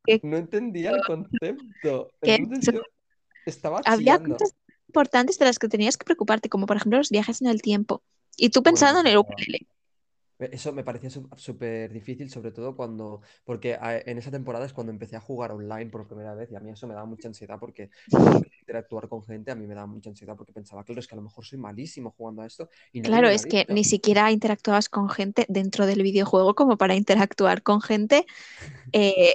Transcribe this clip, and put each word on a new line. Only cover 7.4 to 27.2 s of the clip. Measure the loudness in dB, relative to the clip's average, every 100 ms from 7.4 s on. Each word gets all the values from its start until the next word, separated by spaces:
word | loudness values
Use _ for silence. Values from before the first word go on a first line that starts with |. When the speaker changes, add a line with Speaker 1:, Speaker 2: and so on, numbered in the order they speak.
Speaker 1:
en | -2
el | -2
tiempo. | 0 0 -2 -6 _ _ _ 0
Y | 2
tú | 6
Speaker 2:
Bueno, |
Speaker 1:
pensando | 6 6 6 6
en | 6
el | 4
Speaker 2:
eso | 4
estaba | -2
Speaker 1:
ukelele. | -8 -8 -10 _ _ _ _ _ _ -14
Speaker 2:
Eh, | -12
eso | -10 -10
me | -10
parecía | -10 -12 -14
su-, | -16 -18 -18
súper | -18 -12 -8 -8 -10
difícil, | -12 -14 -14 -14
sobre | -14 -14
todo | -12 -12 -10
cuando, | -10 -10 -12 -14 _ _
porque, | -12 -8 -6 -6
ah, | -6 -8
en | -8 -10
esa | -10
temporada | -10 -8 -8 -10
es |
cuando | -10 -12
empecé | -12 -14 -16
a |
jugar | -12 -10 -10
online | -10 -12 -12 -12
por | -14 -16
primera | -16 -14
vez | -14 -14
y | -16
a |
mí | -18
eso | -16 -16
me |
daba | -14 -14
mucha | -14 -16
ansiedad | -18 -18 -16
porque | -16 -18 -20 _ 0 6
todo | 6
lo | 6
que | 2
era | _
interactuar | -12 -12 -10 -12 -12
con | -14
gente | -14 -14 -12
a |
mí | -12 -12
me |
daba | -14 -14
mucha | -16 -18
ansiedad | -20 -18 -20
porque | -20
pensaba, | -20 -20 -18
"Claro, | -16 -14
es | -14
que |
a | -16
lo |
mejor | -18 -20
soy | -20 -16
malísimo | -14 -14 -16 -14 -16
jugando | -14 -14 -14
a | -16
esto | -16 -20 _ _
y | -8
nadie | 2 6
Speaker 1:
Claro, | 6
Speaker 2:
me |
lo | 4
ha |
Speaker 1:
es | 2
que | 0 2
Speaker 2:
dicho". |
Speaker 1:
ni | 0
siquiera | 2 2 2 4 4
interactuabas | 4 0 -2 0 0 0
con | -2 -4
gente | -4 -4 -2 0
dentro | 0 -2 0 0
del | 2
videojuego | 2 0 2 4 4
como | 4 4 4
para | 4 2
interactuar | 4 4